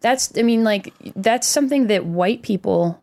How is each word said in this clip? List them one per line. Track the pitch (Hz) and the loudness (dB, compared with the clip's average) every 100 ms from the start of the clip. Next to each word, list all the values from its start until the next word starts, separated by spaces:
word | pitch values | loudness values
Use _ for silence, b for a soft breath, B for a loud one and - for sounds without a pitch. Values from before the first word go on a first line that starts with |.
that's, | 233 262 - - | -2 0 -2 0
I | |
mean, | 233 226 | 2 2
like, | 220 202 - - - - | 2 0 -6 -16 -14 -4
that's | 226 240 - | 0 0 0
something | 294 269 285 220 | 0 0 2 2
that | 196 170 | 0 0
white | 175 180 240 | 0 0 -2
people | - 190 196 170 170 165 | -2 -4 0 0 0 -4